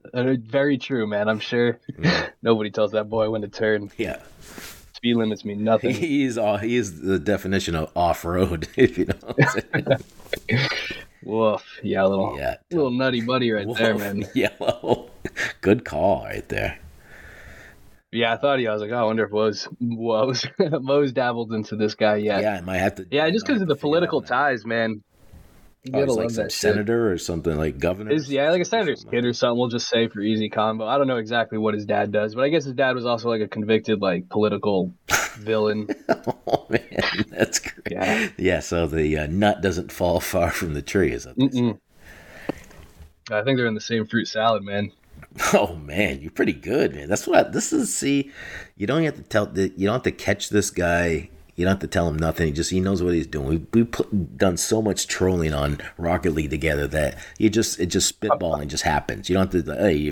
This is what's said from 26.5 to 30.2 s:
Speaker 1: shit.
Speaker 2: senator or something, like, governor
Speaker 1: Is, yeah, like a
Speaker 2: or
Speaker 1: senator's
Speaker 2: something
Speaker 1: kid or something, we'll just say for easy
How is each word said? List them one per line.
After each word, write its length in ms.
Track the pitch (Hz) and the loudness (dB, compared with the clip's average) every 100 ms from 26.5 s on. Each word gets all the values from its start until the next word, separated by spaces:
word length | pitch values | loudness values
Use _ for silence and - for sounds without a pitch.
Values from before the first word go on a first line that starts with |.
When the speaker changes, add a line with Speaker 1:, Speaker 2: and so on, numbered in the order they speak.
Speaker 1:
shit. 80 | - | 0
Speaker 2:
senator 500 | 104 104 104 117 113 | 2 2 2 2 2
or 60 | 87 | 0
something, 380 | - 85 80 76 | -2 -2 0 0
like, 200 | 78 67 | 0 0
governor 320 | 85 92 107 | -2 -2 -2
Speaker 1:
Is, 180 | 156 135 | -2 0
yeah, 180 | 139 147 | 0 2
like 80 | 180 | 2
a 40 | |
Speaker 2:
or 40 | 175 | 2
Speaker 1:
senator's 360 | 226 185 123 | 0 0 -4
Speaker 2:
something 180 | - 120 | -2 0
Speaker 1:
kid 40 | 120 | 0
or 60 | |
something, 240 | 120 123 120 | 2 2 2
we'll 80 | 123 | 0
just 180 | 117 - | -2 0
say 200 | 117 113 | 0 0
for 120 | |
easy 300 | 107 | 0